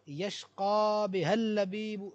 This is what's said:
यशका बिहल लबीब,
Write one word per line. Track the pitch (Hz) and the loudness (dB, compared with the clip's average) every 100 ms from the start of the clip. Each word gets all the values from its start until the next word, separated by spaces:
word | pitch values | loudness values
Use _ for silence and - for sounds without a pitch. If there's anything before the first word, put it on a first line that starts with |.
| - | -8
यशका | 143 196 - - - 196 214 214 214 208 | -6 -6 -6 -12 -2 2 4 4 2 0
बिहल | 190 160 220 220 | 0 2 2 2
लबीब, | 208 190 214 214 208 196 | 0 0 -2 -6 -8 -10